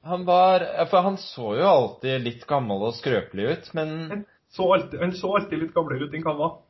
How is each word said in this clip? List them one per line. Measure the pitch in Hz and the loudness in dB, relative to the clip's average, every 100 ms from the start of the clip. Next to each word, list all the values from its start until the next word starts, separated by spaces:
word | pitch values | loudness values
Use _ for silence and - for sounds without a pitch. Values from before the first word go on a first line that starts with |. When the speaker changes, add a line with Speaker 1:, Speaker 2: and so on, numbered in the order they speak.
| 151 | -4
Speaker 1:
Han | 180 180 | -4 4
var, | 180 185 185 175 - 165 | 6 6 6 2 -2 4
for | 185 185 | 4 4
han | 196 | -2
så | - - 113 107 | -10 -8 -4 2
jo | 190 | 4
alltid | 156 117 - 131 131 | 4 4 -4 -4 -2
litt | 117 113 - | -4 -8 -2
gammel | 143 117 98 110 | -2 0 -2 -2
og | 113 | -2
skrøpelig | 143 117 - 95 110 | -2 -2 -2 -4 -4
ut, | 165 - 165 | -4 -6 -6
men | 156 160 160 | -6 -6 -8
Speaker 2:
Han | 202 202 _ _ | -10 -12 _ _
så | - 185 | -2 2
alltid, | 185 143 147 | 2 0 -4
han | 180 180 | -4 -4
så | 185 202 | -2 -2
alltid | - 160 | -2 -6
litt | 160 170 | -2 -2
gamlere | 156 131 147 | -2 -4 -6
ut | 151 | -6
enn | 160 | -4
han | 147 | -2
var. | 160 - | -4 -4